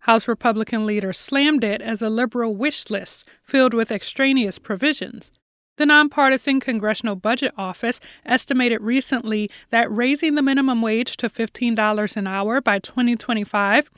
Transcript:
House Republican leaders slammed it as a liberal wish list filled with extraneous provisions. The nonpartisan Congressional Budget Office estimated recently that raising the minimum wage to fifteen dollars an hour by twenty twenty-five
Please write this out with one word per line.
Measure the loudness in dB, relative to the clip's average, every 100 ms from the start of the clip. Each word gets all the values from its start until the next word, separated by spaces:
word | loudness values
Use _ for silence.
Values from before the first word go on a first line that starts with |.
House | 2 2 2
Republican | -2 0 0 -2 -2 -2
leaders | -2 -4 -6
slammed | -2 2 2 2
it | 0 -2
as | -4 -4
a | -2
liberal | 0 -2 -2 -4 -2
wish | -2 -4 -6
list | -6 -6 -14 -16 _
filled | -2 2 4
with | 2 -2
extraneous | -4 -6 -2 2 2 0 -4
provisions. | -8 -2 -2 -2 -6 -14 -20 _ _ _ _ 0
The | 4
nonpartisan | 6 4 4 2 2 2 0
Congressional | 0 -2 -2 -2 -4 -4
Budget | -2 0 -2 -4
Office | -8 -6 -6 -6 -10 -14 -2
estimated | 0 0 0 2 0
recently | 0 -2 0 -4 -2 -4 -4 -8 -2
that | 0 2
raising | 0 0 0 0 2
the |
minimum | 2 2 2 2
wage | 0 0 -2 -4
to | -6
fifteen | -4 -6 -2 -2
dollars | 2 2 0 -2 -4
an | -4
hour | -2 -2 0
by | 0 0
twenty | -2 0 0 0
twenty-five | -2 -4 -2 0 2 2 2